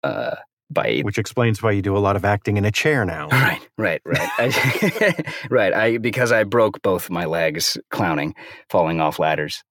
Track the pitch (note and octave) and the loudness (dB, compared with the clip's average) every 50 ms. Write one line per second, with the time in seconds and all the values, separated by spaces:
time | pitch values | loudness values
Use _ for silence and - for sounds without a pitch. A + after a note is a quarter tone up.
0 | - C#3 - - A#2+ A#2 - - - _ _ _ _ _ D3 - - - - C2+ | -2 -4 -4 -2 -4 -6 -6 -8 -12 _ _ _ _ _ -2 -2 0 0 0 0
1 | - G2+ G2+ - G#2+ - - - A#2+ A#2 A2 - - A2+ G#2 G2+ F#2+ G2+ G2 G2+ | 0 -2 -2 -4 -6 -4 -2 0 2 2 2 0 0 0 0 2 0 0 2 2
2 | G2+ G2 G2+ G2+ F2 G2+ G#2 G#2 _ - G#2 G#2 G2 G#2+ G#2+ - - D#3 D3+ C3+ | 2 2 2 2 2 0 0 0 _ 0 0 2 2 2 0 0 0 2 2 2
3 | G#2+ F2+ E2 D#2 D2 D2+ - B2+ C3+ - - - - - _ - A2 F#2+ E2 D2+ | 0 -2 -2 -6 -4 0 0 2 2 2 0 -4 -10 -16 _ -4 -2 -2 -2 -2
4 | _ - - - - - - - A#2 B2 A#2 - - C3+ B2 - - G3 - A3 | _ -2 -2 -2 -2 -4 -2 0 0 0 0 0 0 0 0 0 0 0 0 2
5 | G#3+ G3+ E3+ - D#3 - - - - A#2 B2 B2 G#2+ F#2+ - - A2 A#2 A2+ A#2 | 2 2 2 0 -6 -8 -10 -12 -8 -2 0 2 2 2 2 2 2 2 2 0
6 | A2+ A#2+ A2 B2+ B2+ A#2 A#2 A2+ G#2+ G2+ G#2 A#2+ A2+ G#2+ - - _ G#2 F#2 F2+ | -2 -2 0 0 2 2 4 2 2 2 4 4 4 4 2 0 _ 0 0 0
7 | - - F2+ E2+ F2 D#2+ D#2+ E2+ E2 D#2+ D2+ D#2+ E2 - - - - _ - - | -2 -4 -4 -4 -2 -2 0 0 0 0 0 0 -2 -2 -4 -4 -8 _ -4 -2
8 | G#2+ F2 E2 - D2 - - - - - - - - _ - F#2+ E2+ D#2+ E2 E2 | 0 0 0 0 -2 -4 -6 -10 -16 -20 -20 -20 -20 _ 2 2 2 2 2 2
9 | D#2+ D#2 D2 - D#2+ D#2 D#2 D2+ D2+ D2 - - - _ | 0 0 0 0 0 0 0 0 -2 -6 -8 -12 -16 _